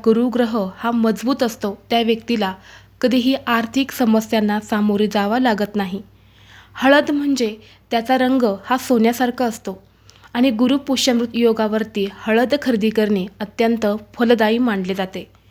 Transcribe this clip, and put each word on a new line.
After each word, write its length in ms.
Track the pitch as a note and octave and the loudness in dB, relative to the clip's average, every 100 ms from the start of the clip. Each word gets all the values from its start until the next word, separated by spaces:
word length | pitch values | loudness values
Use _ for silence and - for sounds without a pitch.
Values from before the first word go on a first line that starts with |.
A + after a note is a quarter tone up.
| A3+ | 2
गुरुग्रह 520 | A3+ B3 A#3 A#3 A3+ F#3 - | 2 2 0 0 -2 -6 -6
हा 140 | A#3 | -4
मजबूत 520 | A#3+ A3+ G#3+ A3+ C#4 | 0 0 0 -2 -2
असतो 300 | A#3+ A#3 G#3 G3 - | -2 -4 -8 -8 -4
त्या 120 | A#3 | -2
व्यक्तीला 520 | A3+ A3+ - A#3 F#3+ F#3+ - - - - | 0 -2 0 -2 -2 -6 -16 -20 -20 -4
कधीही 340 | B3 B3+ B3 C4+ B3+ | 0 2 2 0 0
आर्थिक 440 | A#3 A3+ C4+ C4+ | -2 0 -2 -4
समस्यांना 680 | - A#3+ A3 A3 A3+ G#3 G#3+ | 0 2 2 2 -2 0 -2
सामोरे 480 | G#3+ G#3+ G#3 G3+ G#3+ | -2 0 0 2 0
जावं 320 | G#3+ G3+ A#3+ | 0 0 0
लागत 360 | B3+ G3+ G#3 G#3 | 0 0 -2 -4
नाही. 260 | F#3+ G3 - - _ - - - - | -4 -8 -14 -20 _ -20 -20 -20 -20
हळद 380 | - B3+ C#4+ D4+ | -2 4 4 4
म्हणजे 440 | C#4+ C#4+ C4+ A3+ A3 - - - | -2 0 0 -2 -6 -18 -20 -6
त्याचा 260 | A#3 A3+ C4 | -4 0 2
रंग 260 | B3+ C4+ A#3 F#3+ - | 2 2 2 -2 -2
हा 120 | B3+ | -4
सोन्यासारखा 680 | - B3 A3 A#3+ B3 A#3+ B3 | 2 2 2 2 -2 -2 -4
असतो 320 | A3+ - F#3+ - _ _ - - | -4 -10 -14 -16 _ _ -20 -10
आणि 160 | A#3+ C4 | 0 0
गुरुपुष्यामृत 760 | G#3+ B3 C#4 C#4 C4 - A#3+ A#3+ | 2 2 2 -2 -2 0 0 0
योगावरती 760 | A#3 A#3 A3+ G#3+ G#3+ G#3+ G#3+ G3 F#3+ | 0 2 2 0 -2 -4 -4 -4 -6
हळद 380 | - A3 B3 G3 | 0 2 2 0
खरेदी 280 | B3+ A3+ A3 | 0 0 0
करणे 360 | A3 G#3+ G3+ F#3 - | 0 0 0 -4 -10
अत्यंत 460 | G#3 - A3+ A3+ G#3+ G#3 - | -10 -2 0 0 -2 -4 -8
फलदायी 440 | - A#3 A#3+ G#3+ A#3 | -2 2 4 4 2
मानले 360 | B3 G3 F#3 | 0 -2 -4
जाते. 340 | F#3+ F#3 F#3 - _ _ | -4 -6 -8 -16 _ _